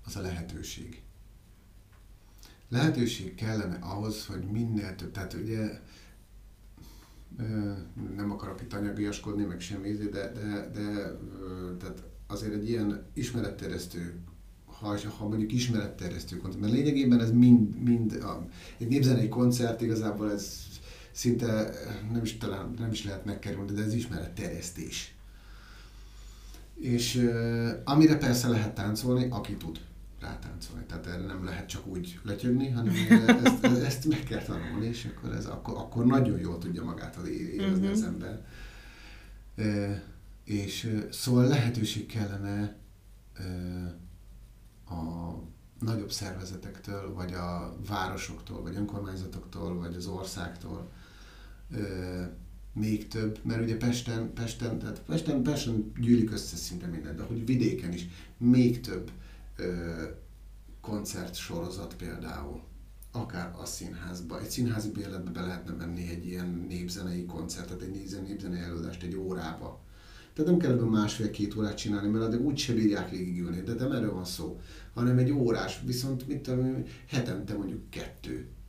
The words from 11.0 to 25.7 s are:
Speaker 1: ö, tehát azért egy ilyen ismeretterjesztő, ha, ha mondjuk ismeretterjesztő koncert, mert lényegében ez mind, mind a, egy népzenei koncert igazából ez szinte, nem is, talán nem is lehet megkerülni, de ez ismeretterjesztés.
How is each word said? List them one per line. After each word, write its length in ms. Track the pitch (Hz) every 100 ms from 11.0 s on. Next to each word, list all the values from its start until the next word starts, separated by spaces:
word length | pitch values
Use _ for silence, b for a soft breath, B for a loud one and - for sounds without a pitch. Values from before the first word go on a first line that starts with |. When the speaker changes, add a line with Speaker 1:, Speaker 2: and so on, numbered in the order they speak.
| 92 90 101 95
Speaker 1:
ö, 340 | 92 92 90 90
tehát 260 | 92 90 - - -
azért 260 | 104 110
egy 140 | 104 110
ilyen 380 | 117 101 101 -
ismeretterjesztő, 1000 | - 123 113 101 95 92 87 - 87 85 85 85 - - -
ha, 320 | - - 104 104 104 -
ha 100 | 104
mondjuk 240 | 110 107
ismeretterjesztő 840 | 123 123 107 98 - 90 85 - 87
koncert, 240 | 92 98
mert 100 | 104
lényegében 480 | 127 147 139 127 120
ez 100 | 113
mind, 520 | 120 123 120 101 -
mind 300 | 123 117 110
a, 340 | - 98 85 87 B B B
egy 100 | 117
népzenei 400 | 139 131 113 107
koncert 520 | 123 123 120 117 113
igazából 520 | 117 110 107 101 107
ez 240 | 101 - - - - B B B
szinte, 580 | - 123 117 117 110 110 - - 101 107
nem 100 | 117
is, 140 | 110 -
talán 360 | 101 98 - 110
nem 120 | 113
is 140 | 107
lehet 200 | 101 95
megkerülni, 480 | 104 98 101 98 98
de 100 | 104
ez 120 | 107
ismeretterjesztés. 1200 | 117 - 85 85 - 87 82 - 87 82 - - - B B B B B